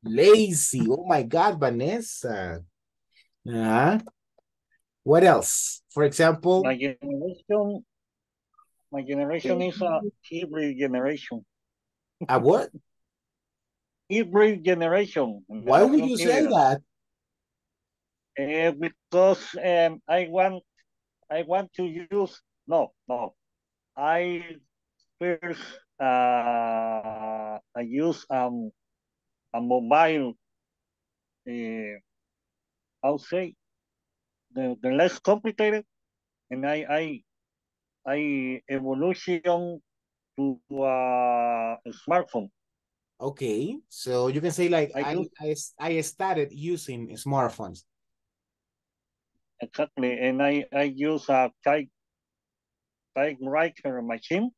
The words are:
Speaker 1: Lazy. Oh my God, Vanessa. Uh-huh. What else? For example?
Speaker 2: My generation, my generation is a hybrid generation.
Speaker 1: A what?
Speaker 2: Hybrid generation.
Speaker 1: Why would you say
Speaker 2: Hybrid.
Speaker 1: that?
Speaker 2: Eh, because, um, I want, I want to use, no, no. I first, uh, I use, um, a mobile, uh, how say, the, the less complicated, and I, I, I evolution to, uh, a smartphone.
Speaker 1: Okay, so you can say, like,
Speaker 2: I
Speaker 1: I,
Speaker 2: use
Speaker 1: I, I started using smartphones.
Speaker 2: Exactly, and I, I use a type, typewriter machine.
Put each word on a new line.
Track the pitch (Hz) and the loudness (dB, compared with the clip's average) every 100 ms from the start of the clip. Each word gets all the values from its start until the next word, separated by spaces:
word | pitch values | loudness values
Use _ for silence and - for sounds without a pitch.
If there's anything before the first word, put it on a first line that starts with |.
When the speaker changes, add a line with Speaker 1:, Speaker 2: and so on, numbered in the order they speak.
Speaker 1:
Lazy. | 113 113 175 220 214 160 - 131 113 | -2 6 10 10 8 2 -2 0 0
Oh | 135 175 | 0 2
my | 160 | 0
God, | 117 160 196 170 | 2 2 2 2
Vanessa. | 139 117 139 220 226 - 127 107 92 82 85 _ _ _ _ _ _ _ - | 0 0 -2 -2 -6 -8 -6 -4 -6 -8 -12 _ _ _ _ _ _ _ -8
Uh-huh. | 117 110 110 143 214 220 _ _ _ _ _ _ _ _ _ | -2 2 4 4 2 -2 _ _ _ _ _ _ _ _ _
What | - 156 | 4 8
else? | 185 135 - - - - _ | 8 6 4 -2 -4 -8 _
For | - | 0
example? | 147 143 165 160 165 185 | 0 6 4 4 4 4
Speaker 2:
My | 240 262 | 2 -2
generation, | - 254 277 277 185 185 _ 208 208 202 - _ _ _ _ _ _ _ _ _ _ | -4 -6 -8 -6 -6 -10 _ 0 0 -4 -12 _ _ _ _ _ _ _ _ _ _
my | 139 | -10
generation | 131 139 143 165 131 - | -6 -4 -2 -4 -2 0
is | 180 190 | -2 -2
a | 180 160 208 - - | -2 -2 -4 -10 -12
hybrid | 165 175 156 151 127 | -10 -8 -4 -4 -2
generation. | 139 127 131 147 - 117 - _ _ _ _ _ _ _ - | -2 0 -2 -4 -8 -14 -14 _ _ _ _ _ _ _ 0
Speaker 1:
A | 127 | 4
what? | 120 202 - - _ _ _ _ _ _ _ _ _ _ _ _ _ | 6 4 2 -10 _ _ _ _ _ _ _ _ _ _ _ _ _
Speaker 2:
Hybrid | 208 202 196 214 202 | -2 2 6 4 4
generation. | 165 175 165 180 202 165 127 104 95 | 2 2 2 2 0 0 -2 -4 -14
Speaker 1:
Why | 110 110 151 | -10 4 6
would | 220 294 269 | 8 6 2
you | 247 | 0
say | - 254 302 | 2 2 4
Speaker 2:
Hybrid. | |
Speaker 1:
that? | 208 135 139 _ _ _ _ _ _ _ _ _ _ _ _ _ _ _ - | 4 4 2 _ _ _ _ _ _ _ _ _ _ _ _ _ _ _ -8
Speaker 2:
Eh, | 139 156 165 | -4 0 0
because, | 147 165 - _ 180 190 185 - 180 | 0 -6 -8 _ 4 4 4 -2 -6
um, | 185 175 165 160 - | 0 4 2 0 -2
I | 170 175 | -2 0
want, | 175 190 185 _ _ _ _ _ _ _ | 2 0 0 _ _ _ _ _ _ _
I | 156 | -6
want | 156 185 190 | -2 -2 -4
to | - 180 160 165 | -6 -8 -8 -6
use, | 202 190 - _ _ - | -2 -2 -6 _ _ -2
no, | 160 131 _ _ | 0 0 _ _
no. | 123 95 _ _ _ _ _ _ - | -6 -6 _ _ _ _ _ _ -6
I | 143 165 180 175 170 156 _ _ _ _ _ _ | 0 0 0 -6 -10 -20 _ _ _ _ _ _
first, | 175 170 175 - - - _ _ | -4 -4 -6 -10 -12 -20 _ _
uh, | 135 127 123 120 120 120 117 113 113 113 110 107 110 110 107 107 _ 120 | 0 2 2 2 0 0 0 -2 -2 -4 -6 -8 -8 -8 -8 -10 _ -10
I | |
use, | 120 131 165 160 - | -6 -2 -2 -2 -4
um, | 131 123 120 110 _ _ _ _ _ _ _ _ | -2 -2 -4 -10 _ _ _ _ _ _ _ _
a | 117 | -6
mobile, | 120 127 117 147 165 156 131 113 _ _ _ _ _ _ _ _ _ _ - | 0 0 2 4 4 2 -4 -8 _ _ _ _ _ _ _ _ _ _ -14
uh, | 120 113 113 107 104 _ _ _ _ _ _ _ _ _ _ | -10 -10 -10 -12 -14 _ _ _ _ _ _ _ _ _ _
how | 135 143 | -2 -2
say, | - 175 180 - _ _ _ _ _ _ _ _ _ | -4 -6 -6 -10 _ _ _ _ _ _ _ _ _
the, | 247 262 123 | -6 -6 -4
the | 247 | -2
less | 269 330 - | 2 2 2
complicated, | - 208 226 208 214 214 214 _ _ _ _ _ _ | 0 0 0 -2 0 0 -6 _ _ _ _ _ _
and | 127 139 | -8 -4
I, | 151 156 | -4 -2
I, | 147 160 135 _ _ _ _ _ _ _ _ - | -4 -4 -10 _ _ _ _ _ _ _ _ -6
I | 143 151 143 131 127 _ | -4 -2 -4 -4 -8 _
evolution | 135 131 135 165 180 - 175 175 175 175 165 _ _ _ _ _ - | -6 -4 -2 -2 -2 -4 -4 0 0 -2 -10 _ _ _ _ _ -4
to, | 139 127 _ | -4 -4 _
uh, | 139 135 127 127 123 123 120 120 117 113 113 | -4 0 0 0 2 2 2 0 -2 -4 -6
a | - 110 - | -12 -14 -2
smartphone. | 175 175 120 101 _ _ _ _ _ _ _ | -2 0 -6 -8 _ _ _ _ _ _ _
Speaker 1:
Okay, | 135 139 131 107 151 285 _ | -10 -6 -4 -4 -4 -8 _
so | - - 123 127 | -14 -4 -2 0
you | 135 | 0
can | 170 | -2
say, | 165 175 | -2 0
like, | 170 147 139 | 2 0 -2
Speaker 2:
I | |
Speaker 1:
I, | 139 | -4
Speaker 2:
use | 160 - _ 156 151 - _ | -4 -6 _ -8 -6 -8 _
Speaker 1:
I, | 156 | -4
I | 165 | -4
started | 156 - 190 170 143 | -4 -6 -4 -2 -4
using | 143 156 170 - 123 117 110 | -6 -6 -6 -6 -10 -10 -10
smartphones. | 143 139 123 - 104 87 _ _ _ _ _ _ _ _ _ _ _ _ _ _ _ _ _ _ | -4 -2 -2 -4 -14 -14 _ _ _ _ _ _ _ _ _ _ _ _ _ _ _ _ _ _
Speaker 2:
Exactly, | 120 - 151 - 127 120 | -16 -6 -6 -4 -4 -2
and | 127 131 | -2 0
I, | 143 143 - | 0 0 -4
I | 139 | -2
use | 143 135 147 156 - | -4 -2 -2 -2 0
a | 135 123 _ | 2 2 _
type, | - 151 139 _ _ _ _ _ _ _ _ _ _ _ _ - | 0 0 -2 _ _ _ _ _ _ _ _ _ _ _ _ -4
typewriter | 147 135 131 147 165 - 143 127 | -4 -4 -4 -2 -2 -4 -8 -8
machine. | 117 117 - 170 240 | -8 -10 -4 -2 -4